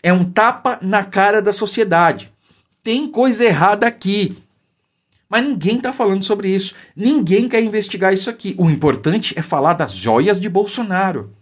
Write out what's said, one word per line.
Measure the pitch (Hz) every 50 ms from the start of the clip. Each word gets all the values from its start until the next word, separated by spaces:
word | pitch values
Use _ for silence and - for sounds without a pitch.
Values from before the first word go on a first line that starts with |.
É | - 170
um | 180 185 175
tapa | 180 - 214 214 233 247 - - 254 240 -
na | 180 190 208 208
cara | 196 196 - 202 196 202 208 220
da | 202 208 202
sociedade. | - 220 202 - 233 220 196 165 165 175 165 - - - - _ _ _ _ _ _ _ _ _ _
Tem | _ 226 226 262 302 302
coisa | - 220 254 262 233 214 240
errada | 220 180 139 170 196 208 202 220
aqui. | 233 233 _ - 190 202 208 196 - - - _ _ _ _ _ _ _ _ _ _ _ _ _ _ _ _ _
Mas | _ 202 233
ninguém | 247 285 269 180 151 185 226 247
tá | - 254
falando | 262 - 240 202 190 196
sobre | 196 - 214 202 196 190 190
isso. | 196 190 - - - - _ _
Ninguém | - 202 247 302 294 196 160 185 214 233 247
quer | 240 226
investigar | 226 220 202 220 208 - - 185 185 190
isso | 190 185 - -
aqui. | 233 - - 196 190 185
O | 175 165
importante | 151 - 151 147 127 120 - 151 180 226 220 - - 165
é |
falar | 156 - 165 147 135 160
das | 170 160 156 135 -
joias | - - 117 110 117 151 202 208 185
de | 180 214
Bolsonaro. | 175 190 208 202 - 254 233 202 185 180 196 190 165 123 104 104 - _